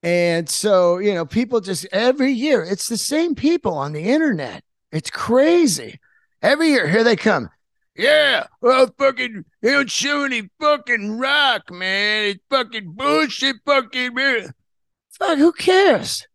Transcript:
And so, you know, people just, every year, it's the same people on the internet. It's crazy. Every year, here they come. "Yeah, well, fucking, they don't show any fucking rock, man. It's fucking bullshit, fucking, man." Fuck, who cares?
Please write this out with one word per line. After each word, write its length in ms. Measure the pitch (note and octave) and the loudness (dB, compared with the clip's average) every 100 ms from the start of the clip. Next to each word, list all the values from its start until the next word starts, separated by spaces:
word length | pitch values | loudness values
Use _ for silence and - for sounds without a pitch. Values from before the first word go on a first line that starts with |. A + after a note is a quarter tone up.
And 440 | E3+ F3 F3 E3+ D#3+ | 0 0 2 0 -4
so, 500 | - G#3+ F#3+ F3+ F3+ | -4 2 4 4 2
you 160 | G#3 | 0
know, 120 | F#3 D#3+ | -2 -2
people 340 | G#3+ A#3+ A#3+ | -2 0 -2
just, 240 | F#3 F3 F#3 | -2 -8 -4
every 400 | F#3+ A#3+ C#4 C4 | 0 0 2 0
year, 320 | B3+ C#4+ B3 | 0 0 0
it's 240 | E3 G3 - | 0 -6 -6
the 100 | A#3 | -6
same 380 | - D4+ F4 | -4 -2 -2
people 400 | D4 C#4+ E4+ G#3 | 0 0 0 -2
on 180 | D#3 C#3+ | -4 -6
the 120 | D3+ | -6
internet. 580 | F3 C#4+ D#4 F#3 B2+ - _ _ _ | 0 2 2 -2 -6 -12 _ _ _
It's 180 | D#3 - | -8 -6
crazy. 880 | - - B3 D4 F4 D#4 D#3 A2+ - _ _ _ _ | -8 0 4 4 4 2 0 -8 -18 _ _ _ _
Every 280 | G#3 C#4+ D#4+ | 0 2 2
year, 180 | C#4 D#3 | 2 2
here 160 | G3+ | 2
they 140 | A3+ G#3 | 2 2
come. 320 | A3 F3 G#2+ _ _ _ _ - | 0 0 -4 _ _ _ _ -4
"Yeah, 500 | A#3+ D4+ D4 A3+ - _ | 2 4 4 0 -4 _
well, 340 | B3 C4 B3+ _ | 2 4 2 _
fucking, 460 | C4+ B3+ B3 G#3+ - _ | -2 -2 -8 -10 -16 _
they 80 | A3 | 0
don't 200 | C#4+ B3+ | 2 0
show 320 | - C4+ D4 | -4 -2 -2
any 260 | C#4 A#3+ G3 _ | -2 -4 -8 _
fucking 580 | D4+ D4 - A#3+ G3+ A3 | 0 0 0 -4 -4 -4
rock, 540 | C4 D4 C#4+ A3 - | -2 2 2 0 -6
man. 540 | F3+ F#3 G3 G#3 G#3+ G#3 | -8 -4 -2 0 0 -2
It's 180 | G3 _ | -6 _
fucking 420 | C4+ A#3+ A3+ F#3 | -2 -2 -8 -12
bullshit, 640 | F3+ C#4 D4+ D4+ - C4+ C4+ | -6 0 0 0 -2 -4 -4
fucking, 500 | - C#4 A#3+ B3 B3+ | 0 0 0 -6 -6
man." 380 | B3 C#4 A#3+ F#3+ - _ _ _ _ _ - | -2 -2 -2 -6 -18 _ _ _ _ _ -6
Fuck, 200 | G4 D#4 | -2 4
who 120 | D#4 | 2
cares? 760 | - - F#4 G4 A#3 A3 - - | 2 2 4 6 2 0 -10 -12